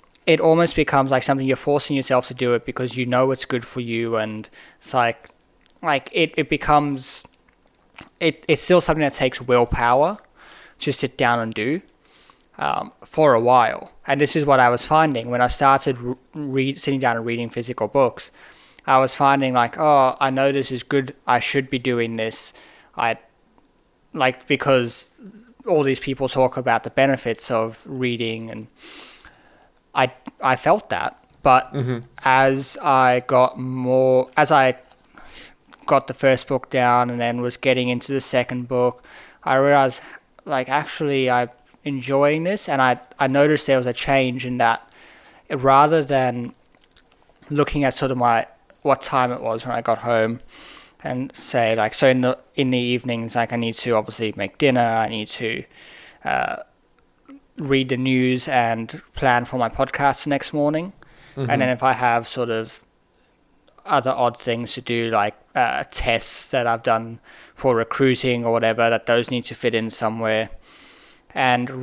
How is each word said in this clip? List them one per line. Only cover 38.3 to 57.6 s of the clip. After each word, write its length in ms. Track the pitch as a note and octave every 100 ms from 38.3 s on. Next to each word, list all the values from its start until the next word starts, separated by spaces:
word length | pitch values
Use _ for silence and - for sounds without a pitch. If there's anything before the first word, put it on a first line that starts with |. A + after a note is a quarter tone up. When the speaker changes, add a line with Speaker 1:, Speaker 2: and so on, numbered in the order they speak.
| C3 B2 B2 B2
Speaker 1:
book, 360 | B2+ B2 - - - - _
I 120 | - C3
realized, 460 | C#3 C#3+ C3+ - - - _ _ -
like, 220 | C3+ B2
actually, 600 | C#3+ D3 - D3 C#3 B2+
I'm 200 | B2 A#2+ - _ _ D3
enjoying 580 | C3+ B2 C#3 C#3+ D#3
this, 240 | E3+ G#3 -
and 140 | C#3
I, 180 | C3 B2 - -
I 80 | C3+
noticed 400 | C#3 D3 D3+ -
there 100 | C3
was 100 | B2
a 60 |
change 520 | A#2 - C3+ B2+ B2 B2
in 120 | B2
that 280 | A#2 A2+ - - - - - - -
rather 540 | C#3 C3+ C3+ D3+ D#3+
than 500 | C#3 C3+ B2+ A#2+ A#2+ - _ _ _ - _ _ _ _ -
looking 340 | D3 C#3+ D3
at 100 | C#3
sort 180 | - C3+
of 60 | B2+
my, 280 | A#2+ A2+ - _ _ _
what 200 | C#3+ C3
time 300 | - C3+ B2
it 100 | B2+
was 240 | A#2 A2+ B2+
when 80 | A#2
I 60 |
got 180 | A#2 A2
home 420 | A#2+ A#2 A2 A#2+ - - - - - _
and 320 | D3+ B2+ C3+ -
say, 380 | - B2+ A2+ A2+
like, 180 | G#2+
so 140 | - C3+
in 120 | C3
the, 160 | B2 - _ -
in 140 | C3
the 60 | B2+
evenings, 560 | B2 B2 B2 A#2 A2+ A#2+
like, 180 | A2+
I 20 | A#2+
need 200 | A#2 A2+
to 160 | B2 A2
obviously 380 | G#2+ G#2+ A2 G2+
make 220 | G2+ -
dinner, 240 | C#3+ B2+
I 260 | A#2 A2+ A2+
need 220 | A2+ G#2+
to, 340 | - A#2 A2+ - - - - - - -
uh, 320 | C2 - - - _ _ _ _ _ - C#4 _
read 320 | -